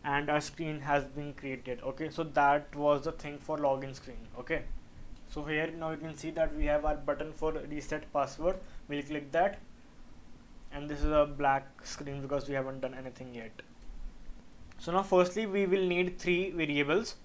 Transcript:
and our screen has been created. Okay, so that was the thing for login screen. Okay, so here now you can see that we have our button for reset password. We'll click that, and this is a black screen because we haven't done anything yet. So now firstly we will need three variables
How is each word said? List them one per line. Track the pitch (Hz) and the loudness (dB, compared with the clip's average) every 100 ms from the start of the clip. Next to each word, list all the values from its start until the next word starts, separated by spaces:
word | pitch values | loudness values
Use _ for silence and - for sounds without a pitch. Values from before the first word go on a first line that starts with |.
and | 147 143 147 | 2 0 4
our | 147 | 2
screen | 147 - 160 151 | 2 -6 -6 -4
has | 139 143 | 2 2
been | 139 147 147 | 2 -8 -8
created. | 139 143 131 127 120 | -8 -6 -6 -6 -4
Okay, | 131 135 156 | -4 -4 -6
so | - | -4
that | 156 147 143 147 147 147 | 0 6 6 6 2 2
was | 147 143 | 4 4
the | 143 | 2
thing | - 147 143 | -6 -10 -10
for | 147 156 | -4 0
login | 143 135 135 | 2 2 -2
screen. | 135 - 120 - 120 | -10 -12 -12 -12 -12
Okay, | 123 160 - - - - - - - | -4 -4 -2 -6 -8 -14 -12 -12 -10
so | 151 | -8
here | 147 151 160 165 | 0 0 0 -2
now | 160 | -4
you | 156 | -4
can | 160 151 | -8 -8
see | 160 | -6
that | 160 156 151 | 0 2 4
we | 147 | 4
have | 147 | 4
our | 151 143 | 2 0
button | - 143 156 | 0 -2 -4
for | 151 156 | -2 -2
reset | 156 143 147 135 151 - | -2 -6 -8 -4 -4 0
password. | 143 135 - 170 185 - - - | 0 0 2 0 0 -6 -12 -6
We'll | 147 | -6
click | 143 151 143 | -2 -6 0
that, | 160 196 - - - - - - - - - - - - | 4 4 2 -14 -18 -18 -18 -16 -16 -16 -16 -16 -16 -12
and | 143 147 | -8 -6
this | 147 | 2
is | 151 | 6
a | 151 | 6
black | 147 139 143 135 - - | 6 4 4 4 0 -14
screen | - - 147 139 | -12 -8 -6 -6
because | 135 143 139 | -2 -2 0
we | |
haven't | 139 131 135 | -2 -2 -4
done | 127 | -6
anything | 131 131 - 127 | -6 -10 -10 -12
yet. | 120 113 - - - - - - - - - - - - - | -10 -12 -14 -18 -14 -12 -8 -8 -8 -10 -12 -14 -16 -16 -10
So | - | 0
now | 180 | 0
firstly | 190 185 180 196 214 | 6 8 8 2 0
we | 196 190 | 2 4
will | 196 185 | 4 4
need | 180 180 - | 4 2 0
three | 185 175 190 | 2 2 2
variables | 170 156 147 143 175 226 - | 0 2 2 4 2 0 -10